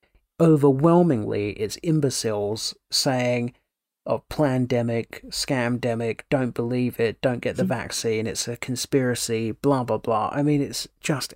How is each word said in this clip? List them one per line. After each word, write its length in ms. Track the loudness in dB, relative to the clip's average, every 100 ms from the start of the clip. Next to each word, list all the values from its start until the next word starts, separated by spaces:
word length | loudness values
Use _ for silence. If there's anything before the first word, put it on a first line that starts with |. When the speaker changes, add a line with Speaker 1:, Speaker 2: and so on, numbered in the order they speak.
| _ _ _ 2
Speaker 1:
overwhelmingly 1120 | 4 6 6 6 6 6 6 2 0 -2 -4
it's 240 | -4 -6 -4
imbeciles 960 | 0 2 2 0 -2 -2 -2 -4 -6 -10 _
saying, 640 | -2 0 0 0 0 -2 -8 _ _ _ _ -4
"Oh, 180 | -4 -4
plandemic, 960 | 0 2 2 0 0 0 -2 -4 -12 -10
scamdemic, 920 | -6 -2 0 0 -2 -2 -2 -4 -6 -2
don't 240 | 0 0 -2
believe 440 | -2 0 -2 0
it, 220 | -2 0
don't 200 | -2 0
get 140 | -2 -2
the 60 |
Speaker 2:
Hmm. 60 | -2
Speaker 1:
vaccine, 560 | -2 -4 -4 -2 -2 -2
it's 200 | -4 -6
a 100 | -6
conspiracy, 960 | -6 -6 0 0 2 -2 -2 -2 -2
blah, 320 | -2 0 0
blah, 140 | 0 -2
blah." 320 | 0 -2 0
I 80 | 0
mean, 200 | 2 2
it's 260 | 0 -6 -10 _
just 340 | -4 -4 -4